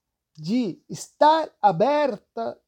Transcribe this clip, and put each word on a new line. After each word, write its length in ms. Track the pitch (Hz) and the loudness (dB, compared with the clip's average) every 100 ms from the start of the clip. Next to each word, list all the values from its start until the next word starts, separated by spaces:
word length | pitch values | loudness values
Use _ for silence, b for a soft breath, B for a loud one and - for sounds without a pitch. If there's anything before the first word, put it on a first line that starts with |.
| _ _ _ | _ _ _
de 480 | - 156 247 214 - _ | -14 -4 -2 -2 -8 _
estar 640 | - - _ 294 320 302 _ | -16 -16 _ 4 4 -2 _
aberta, 1000 | 208 165 247 294 285 208 _ 233 233 - | 0 2 0 0 -2 -4 _ -10 -10 -12